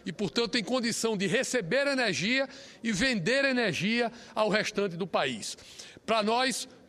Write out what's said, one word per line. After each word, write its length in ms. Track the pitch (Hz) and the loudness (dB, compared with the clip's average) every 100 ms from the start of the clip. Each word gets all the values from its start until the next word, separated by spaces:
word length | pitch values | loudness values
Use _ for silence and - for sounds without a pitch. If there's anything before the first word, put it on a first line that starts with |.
| 190 | -12
e, 80 | |
portanto, 440 | 165 202 - 233 247 | -6 -2 0 0 0
em 60 | |
condição 540 | 220 254 233 - 226 214 | 0 0 0 0 0 0
de 100 | 190 | 2
receber 600 | 240 233 254 170 247 285 | 0 0 -2 0 2 2
energia 600 | 269 233 135 190 262 269 - - - | 2 0 0 0 0 0 -8 -20 -6
e 100 | 226 | -4
vender 500 | 190 262 226 165 269 | 0 2 2 2 2
energia 680 | 277 247 220 139 196 233 233 - - | 4 2 2 0 0 0 0 -4 -6
ao 140 | - 214 | 0 2
restante 480 | 208 180 - 202 165 | 2 0 -2 -2 -2
do 100 | 190 | -2
país. 520 | 208 143 113 - - - - - - - | 0 0 -2 -8 -12 -16 -18 -20 -12 0
Pra 180 | 220 | 2
nós, 460 | 208 233 254 - - - | 2 2 2 -2 -8 -16